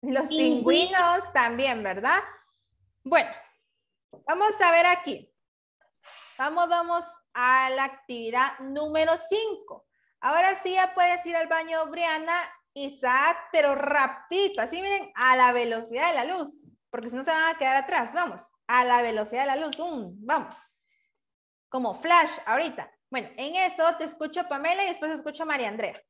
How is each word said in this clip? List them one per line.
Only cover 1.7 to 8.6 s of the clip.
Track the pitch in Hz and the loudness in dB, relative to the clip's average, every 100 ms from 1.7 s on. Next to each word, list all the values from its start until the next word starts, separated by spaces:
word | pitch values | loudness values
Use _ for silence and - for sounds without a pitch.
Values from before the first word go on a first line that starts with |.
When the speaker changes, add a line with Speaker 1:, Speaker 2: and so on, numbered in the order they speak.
| 233 | -2
Speaker 1:
¿verdad? | 202 185 233 359 - - _ _ _ _ _ _ | -4 -4 0 0 -2 -18 _ _ _ _ _ _
Bueno, | 262 320 240 - - _ _ _ _ _ _ - - | 2 2 2 -6 -20 _ _ _ _ _ _ -16 -4
vamos | 339 415 427 | 2 2 4
a | 359 | 6
ver | 339 349 | 6 6
aquí. | 359 294 233 - _ _ _ _ _ _ _ - - - - | 2 0 -10 -12 _ _ _ _ _ _ _ -20 -20 -20 -6
Vamos, | 269 330 339 | -2 0 2
vamos | 339 339 339 339 - _ | 2 0 -2 -4 -18 _
a | - 247 262 262 | 0 4 6 4
la | 262 269 | 0 -2
actividad | 269 _ 240 226 240 269 | -6 _ -10 -4 0 0
número | 269 | -2